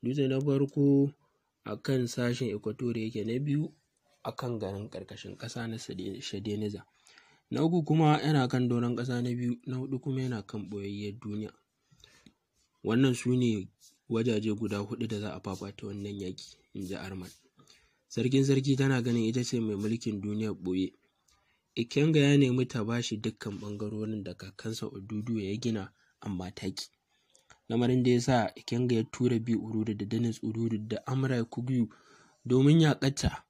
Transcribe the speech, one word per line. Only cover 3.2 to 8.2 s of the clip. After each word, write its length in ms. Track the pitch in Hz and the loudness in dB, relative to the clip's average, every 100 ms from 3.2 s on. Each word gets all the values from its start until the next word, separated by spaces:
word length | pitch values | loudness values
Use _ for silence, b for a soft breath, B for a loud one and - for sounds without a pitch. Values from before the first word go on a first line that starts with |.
| 104 | -2
na 120 | 123 | -2
biyu 300 | 143 143 156 - _ _ _ _ | 0 0 -2 -8 _ _ _ _
a 80 | - | -10
kan 260 | - 131 120 | -8 -6 -4
garin 300 | 101 98 107 | -4 -6 -8
ƙarƙashin 480 | - 95 - - 95 | -10 -12 -14 -16 -12
ƙasa 300 | 123 123 113 | -12 -8 -8
na 80 | 113 | -8
Sade-, 400 | - 92 95 95 | -10 -8 -8 -8
Shedeniza, 600 | - 101 107 104 107 101 - b b b b b b | -8 -8 -4 -4 -4 -6 -14 b b b b b b
na 100 | 120 | 0
uku 200 | 160 175 151 | 2 2 2
kuma 320 | 156 156 | 4 6
yana 280 | 151 | 4